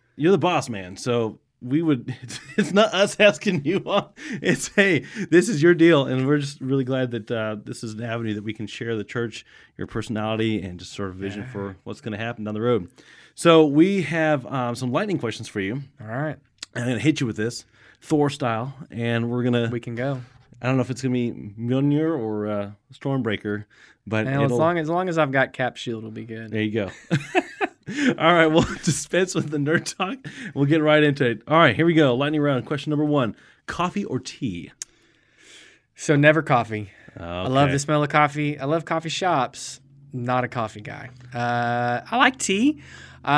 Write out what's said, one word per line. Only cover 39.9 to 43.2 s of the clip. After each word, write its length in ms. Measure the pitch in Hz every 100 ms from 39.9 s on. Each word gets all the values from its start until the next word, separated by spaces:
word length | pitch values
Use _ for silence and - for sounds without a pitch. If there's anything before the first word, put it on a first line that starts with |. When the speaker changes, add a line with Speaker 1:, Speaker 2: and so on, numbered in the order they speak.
| - -
Speaker 2:
Not 320 | 127 120 127
a 40 | 123
coffee 320 | 123 110 107
guy. 280 | 104 151 143 - -
Uh, 640 | 120 120 120 120 120 120 120 -
I 60 | 240
like 220 | 262 262
tea. 440 | - 196 269 302 - - - -